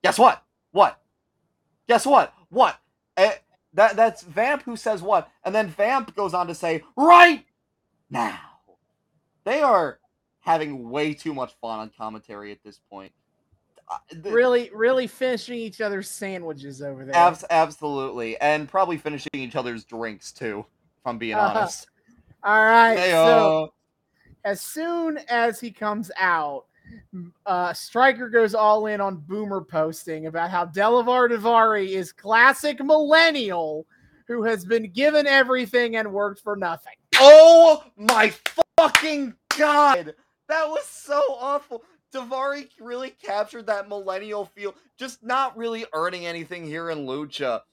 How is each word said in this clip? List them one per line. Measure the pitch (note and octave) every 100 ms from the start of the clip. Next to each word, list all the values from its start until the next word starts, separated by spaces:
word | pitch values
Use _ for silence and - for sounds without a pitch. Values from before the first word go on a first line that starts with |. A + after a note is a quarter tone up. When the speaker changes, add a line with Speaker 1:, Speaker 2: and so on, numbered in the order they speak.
Speaker 1:
Guess | F#3 G#3
what? | A#3 - _ _ _
What? | F3+ D#3+ - _ _ _ _ _ _ _ _ -
Guess | A#3 C4+
what? | C4+ D3 _ _
What?" | G#3 G#3+ - _ _ _ -
Eh, | G#3 - _ _ _
that, | D#3 G#3+ G3+
that's | A3+ A3+
Vamp | F3 D#3+ A#3+ D4
who | - A3+
says | A3 G#3
what? | G3 F#3+ D#3 _
And | F#3
then | G#3 G3+
Vamp | D#3 G#3+ C4+ A3 -
goes | G3
on | F3+ E3+
to |
say, | E3 E3+ D#3+ _ -
"Right | D#4 F4 F4 D4+ _ _ _ _ _ _ _
now." | C#3+ A3+ - - _ _ _ _ _ _ _ _ _
They | G3 C#4
are | C#4+ G3+ D3 - _ _ _ _
having | - E3 D3+ C3+ A#2
way | C#3 D3+
too | D3 D#3+
much | C#3 B2 _
fun | A2+ A2
on | A2 _
commentary | A2 G#2+ _ G#2 G#2
at | G2+
this | G#2 G2 _
point. | G2 F#2+ _ _ _ _ _ _ _ -
Uh, | - _
the | E3 F#3
Speaker 2:
Really, | A3+ B3+ B3 A#3
really | G#3 A#3 C4 B3
finishing | - B3+ A#3 - A#3+
each | A3+ F#3
other's | G#3+ G3 F#3+
sandwiches | - G3 F#3 E3 C#3+ C#3 C3
over | C#3+ C3
there. | C3+
Speaker 1:
Abs-, | F3 F3 E3+ -
absolutely. | E3 D#3+ D3+ D3+ C#3 C3+ A2+ A2+ A2
And | D3 D3+ D3
probably | F#3+ F3+ D#3+
finishing | - D3 -
each | C#3 B2+ C3
other's | B2 A#2
drinks, | - A#2 A2+ G2+ -
too, | - A#2+ G#2 G#2 _ _ _
if | B2+
I'm | A#2
being | A2+
Speaker 2:
Uh-huh. | D3+ G#3 A3
Speaker 1:
honest. | F#3+ - - _ _ _ _ _
Speaker 2:
All | G3+ G#3+
right, | A3 A#3 A3+ G#3+
Speaker 1:
Hey-o. | F3+ E3 E3
Speaker 2:
so | E3 D#3+ D#3 D#3 _ _ _ _ _ _ _
as | - D4+
soon | - D#4 E4 E4+ E4 D4+ -
as | A#3+ A#3 A#3
he | A#3+
comes | - G#3+ G#3 F#3+ -
out, | F#3 E3+ D3+ C#3 _ _ - A3+ _ F#3 F3 _ G3+
uh, | F3+ F3
Striker | E3+ - A#3 C4+ A#3 A#3+
goes | A#3 A3
all | A3 G#3+ G#3+ G#3+
in | G#3
on | G3 F3+
Boomer | D3+ G#3 G#3 G3
posting | D#3 E3 D#3 D#3+ - D#3 D#3
about | E3 E3+
how | F#3 F3
Delavar | E3 G#3 B3 A#3+ B3+ A#3+
Davari | A#3 A3 A#3 A3 G#3+ F#3+
is | F#3+ E3+
classic | _ G3+ A3+ B3+ C4+ D4 C4+
millennial | C#4 D#4 D4 D#4+ E4 D4 G#3+ F3 D#3+ D#3 D#3+ _ _ _ -
who | A#3+
has | A3 G#3+
been | F3 A3+ A3
given | F3+ C#4+ D4+ C#4+
everything | C#4 B3+ B3+ A#3+ B3 A#3+ A3+
and | G#3+
worked | G3 G3+ G3
for | G#3 G3+
nothing. | F3+ E3 - - _ -
Speaker 1:
Oh | C4+ D4+ D#4+ E4 E4 D4+ - _
my | G#3+ A3+ A3 - - - - -
fucking | D#4 - D#4 D4 C4 - _ -
God! | D4+ D4 D4 F3+ D#3 - _ _ -
That | D#4+ D4+
was | D#4+
so | - - - C#4+ C#4+ B3
awful. | C4 C#4+ _ A#3 _ _ _
Davari | C4 A#3+ C4 C#4 C#4+ C4+ _
really | A3+ A#3+ C4
captured | _ - G3+ G#3 A#3+ G#3+
that | G3+ G3+
millennial | G3+ F#3+ F#3+ G#3 G#3
feel, | F#3+ - G3+ - _ _
just | B3+ -
not | A3+ B3+ C4 A3
really | A#3 A3+ A3+
earning | D#3 F3 F3+ E3+
anything | E3+ D#3 F3
here | D#3+ D#3 E3+
in | D#3
Lucha. | C3+ C3+ D3 - C3+ A2+ _